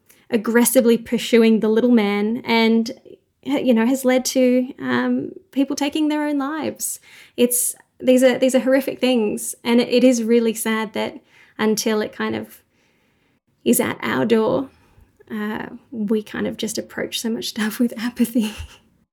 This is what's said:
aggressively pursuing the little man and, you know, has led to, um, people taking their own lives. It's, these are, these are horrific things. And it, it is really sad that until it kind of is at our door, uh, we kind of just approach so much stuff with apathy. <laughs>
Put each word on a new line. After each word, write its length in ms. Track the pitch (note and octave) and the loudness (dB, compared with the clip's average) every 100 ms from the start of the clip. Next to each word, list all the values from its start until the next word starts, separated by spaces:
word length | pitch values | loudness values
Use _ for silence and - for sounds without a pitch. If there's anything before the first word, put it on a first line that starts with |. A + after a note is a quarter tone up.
| _ _ _ | _ _ _
aggressively 680 | A#3 G#3+ A3+ A#3 C4 A#3 A#3 | -4 0 2 4 4 4 2
pursuing 640 | A#3 A#3 - A#3 A3+ A3 | 0 -6 2 4 4 4
the 80 | G#3+ | 2
little 240 | A3 B3 | 2 4
man 500 | A#3+ G3+ G3+ G#3 A#3 | 4 2 0 -2 -4
and, 480 | - A3+ A3+ A3+ A3+ - - - _ _ | -2 2 4 2 0 -8 -20 -20 _ _
you 280 | - C#4+ B3+ | -4 -2 2
know, 140 | A3+ A3+ | 2 2
has 180 | C4 | 2
led 220 | B3+ B3+ B3+ | 2 0 0
to, 480 | C4 B3+ B3 B3+ - | 2 2 2 0 -6
um, 520 | C4 B3 B3 B3 - - - | -4 -2 0 -2 -4 -12 -8
people 240 | - C#4 C#4+ | -4 -2 -2
taking 320 | C#4 D#4+ D4+ | -4 -2 -2
their 160 | D4+ | 0
own 160 | D4 D4 | -2 -2
lives. 600 | C4+ D#4 A#3 G#3+ - - - - - - | -4 -6 -8 -8 -10 -12 -16 -20 -16 -2
It's, 380 | A#3+ A#3+ - - _ _ | 0 0 -4 -8 _ _
these 240 | B3 B3+ | 2 4
are, 160 | C4 A#3+ | 4 4
these 160 | C4 B3+ | 2 2
are 60 | |
horrific 380 | A#3 C4+ C4+ - | 2 2 0 -2
things. 540 | B3+ B3 G#3 A#3 - - | 0 0 0 -2 -8 -8
And 160 | B3 A#3 | 0 2
it, 100 | - | 4
it 140 | B3 | 4
is 200 | B3+ A#3+ | 6 4
really 320 | A3 A#3 A3+ A3 | 2 2 2 -2
sad 380 | A3+ A3 A3 | -2 -2 -4
that 280 | A3 G#3+ - - _ _ - | -6 -6 -8 -20 _ _ -4
until 420 | G#3+ G#3+ A#3 G#3+ | 0 0 0 -2
it 120 | G#3+ | -4
kind 220 | - A3 A3 | -6 -6 -6
of 280 | A3 - _ _ _ _ _ _ _ _ _ _ | -10 -16 _ _ _ _ _ _ _ _ _ _
is 160 | B3 A#3+ | 0 0
at 200 | - - | 0 -6
our 240 | - B3+ B3 | -6 -2 0
door, 440 | A3+ A3 C4+ C4+ _ _ _ _ _ - | 2 2 -2 -4 _ _ _ _ _ -14
uh, 380 | A3 G#3 G#3+ - A#3+ _ | -10 -8 -8 -12 -16 _
we 320 | A#3 G3+ A3 | -8 -2 -2
kind 240 | G#3+ - G#3 | -2 -6 -6
of 100 | A3+ | -6
just 220 | A3 - | -6 -8
approach 400 | - - - - | -10 -10 -8 -6
so 100 | A#3 | -6
much 200 | A#3 F4+ | -6 -6
stuff 300 | - G#3+ - | -6 -6 -2
with 140 | A#3+ A3+ | -4 -2
apathy. 560 | A#3+ - A3+ A#3+ G#3+ - | -8 -2 -2 0 -4 -6
<laughs> 60 | - - _ _ _ | -16 -18 _ _ _